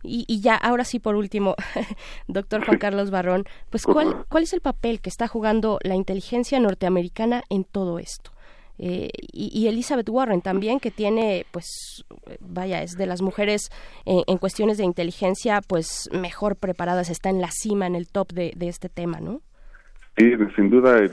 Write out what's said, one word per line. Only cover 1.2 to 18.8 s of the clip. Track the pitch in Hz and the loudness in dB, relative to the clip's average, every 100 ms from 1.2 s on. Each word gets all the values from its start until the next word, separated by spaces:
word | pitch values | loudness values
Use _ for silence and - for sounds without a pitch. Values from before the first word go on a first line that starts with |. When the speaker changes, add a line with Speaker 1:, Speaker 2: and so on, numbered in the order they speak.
| 202 208 196 190 - - | 0 0 0 0 -4 -4
Speaker 1:
<laughs> | 220 208 - - - | -6 -8 -12 -12 -6
doctor | 190 - 214 220 | -6 -2 -2 4
Juan | 208 | 4
Carlos | 208 202 202 | 4 0 0
Barrón, | 190 180 185 196 - - | 0 0 0 -2 -10 -6
pues, | 220 | -2
¿cuál, | - 302 320 - - | 2 4 4 0 0
cuál | 320 | 0
es | 330 | 2
el | 359 | -2
papel | 277 - 233 226 | -2 -2 -2 -2
que | - | -4
está | - 233 | -4 -4
jugando | 226 214 220 220 202 | 0 2 2 2 0
la | 185 190 | 0 -2
inteligencia | 196 190 - 240 240 269 | -2 -4 -2 -2 2 4
norteamericana | 220 - 180 185 175 - 226 247 - | 4 2 2 2 0 -2 0 0 -2
en | 196 185 | -4 -2
todo | 196 185 170 | -4 -4 -4
esto? | 165 - - - - - - - | -8 -14 -16 -20 -20 -20 -20 -10
Eh, | 180 180 - - - | -6 -4 -6 -10 -12
y, | - 208 | -10 -4
y | 214 214 | 0 0
Elizabeth | 226 - 262 220 | 0 -2 -2 0
Warren | 240 247 180 | 0 2 0
también, | 190 190 214 269 | 0 0 0 0
que | 226 | -2
tiene, | 202 208 226 220 185 - | -2 0 2 2 0 -4
pues, | 175 - - - - - - - - | -10 -10 -14 -14 -16 -18 -20 -18 -16
vaya, | 180 175 185 170 | -12 -6 -4 -4
es | 170 180 | -4 -4
de | 190 | -4
las | 180 | -2
mujeres, | 190 208 208 208 - - - - - | -2 0 2 0 -2 -12 -16 -8 2
eh, | 180 - | 2 4
en | 185 | 2
cuestiones | 190 - 214 214 | 0 2 2 2
de | 185 | 0
inteligencia, | 175 170 - 185 196 233 208 - | 0 -2 0 0 0 2 2 2
pues, | 175 160 - - | -2 -2 -6 -4
mejor | 185 175 - 208 196 | -4 -4 -2 -2 -2
preparadas, | 190 180 175 180 175 | -4 -2 0 0 -2
está | 165 196 | -2 0
en | 190 | 0
la | 170 | -2
cima, | - 214 202 180 | -4 -2 0 0
en | 175 | -2
el | 175 | -2
top | 202 190 | -4 -2
de, | 175 170 170 | -4 -4 -4
de | 175 | -6
este | 170 | -6